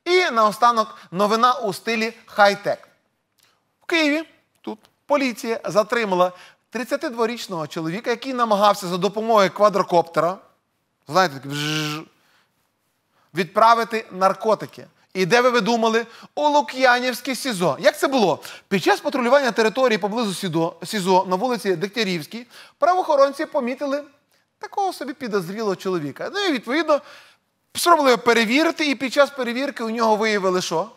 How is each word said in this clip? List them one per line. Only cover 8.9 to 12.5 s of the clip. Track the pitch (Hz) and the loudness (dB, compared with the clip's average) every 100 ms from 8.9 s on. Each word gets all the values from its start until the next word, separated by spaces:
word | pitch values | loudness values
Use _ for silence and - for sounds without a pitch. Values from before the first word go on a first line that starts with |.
| 180 | -2
допомогою | 196 208 226 220 185 | -2 -2 2 4 2
квадрокоптера, | - 208 196 180 175 165 156 165 190 - _ _ _ _ _ - | 4 4 4 2 0 2 0 -2 -2 -12 _ _ _ _ _ -2
знаєте, | 165 180 | 2 2
такий | 135 139 | -2 -10
вжж, | 147 151 156 151 151 - _ _ _ _ | -6 -4 -4 -4 -8 -12 _ _ _ _